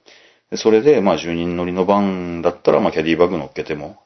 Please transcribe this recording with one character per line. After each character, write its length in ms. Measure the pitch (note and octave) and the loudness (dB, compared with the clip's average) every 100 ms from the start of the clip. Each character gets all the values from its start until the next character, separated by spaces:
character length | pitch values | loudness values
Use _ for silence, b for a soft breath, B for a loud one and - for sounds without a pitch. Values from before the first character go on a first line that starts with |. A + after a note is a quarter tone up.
| b b b b _ | b b b b _
で、 60 | - | -4
そ 140 | A#2 | 2
れ 100 | A2 | 4
で、 200 | C3+ A2 | 4 4
ま 120 | G2 | 2
あ、 60 | E2 | 0
十 160 | E2 | -2
人 220 | E2+ E2+ F2 | -4 -4 -4
乗 100 | F2 | -4
り 60 | |
の 120 | F2+ | -2
バ 160 | F#2+ G2+ | 2 2
ン 420 | G2+ F#2 F2 E2+ | 0 -2 -6 -4
だ 80 | E2+ | -4
っ 100 | - | -2
た 120 | - | 0
ら、 80 | D#3 | 2
ま 80 | F2 | 2
あ、 40 | |
キ 80 | D#2+ | 0
ャ 20 | |
デ 80 | D#2+ | 0
ィ 60 | D#2+ | 2
バ 100 | F2 | 2
ッ 20 | |
グ 100 | F2+ | 0
乗 80 | C2+ | -6
っ 60 | |
け 120 | - | -10
て 100 | D2+ | -8
も、 240 | D2+ C#2+ - | -8 -10 -16